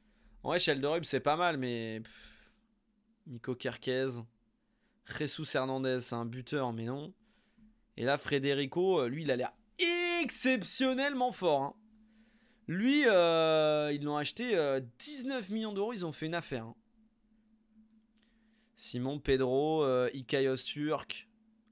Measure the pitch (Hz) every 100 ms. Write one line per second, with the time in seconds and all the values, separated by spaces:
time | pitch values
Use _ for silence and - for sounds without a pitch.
0 | _ _ - - 131 170 170 139 139 170
1 | 156 131 143 156 175 147 127 117 113 110
2 | 110 - - - - _ _ _ _ _
3 | _ _ - 120 131 123 127 104 - 127
4 | 135 120 113 _ _ _ _ _ _ _
5 | - - 147 - 151 139 131 135 131 127
6 | 120 120 117 127 120 147 127 113 117 135
7 | 160 - _ _ _ _ - _ _ -
8 | 120 143 - 143 139 139 135 170 190 180
9 | 123 147 151 123 117 - _ - 339 349
10 | 349 349 285 - 262 254 170 - 262 254
11 | 277 262 247 - 175 139 139 - _ -
12 | - _ _ _ _ _ - 175 240 294
13 | 262 185 170 165 160 156 151 151 147 147
14 | 147 147 143 - 247 185 147 135 120 -
15 | 285 285 254 269 185 220 220 196 214 226
16 | 170 - 156 170 - 123 113 - _ _
17 | _ _ _ _ _ _ _ - - _
18 | _ _ _ _ _ _ _ - - 123
19 | 131 147 - 135 127 131 151 160 139 127
20 | 123 135 123 143 135 131 - 143 147 156
21 | - - - _ _ _ _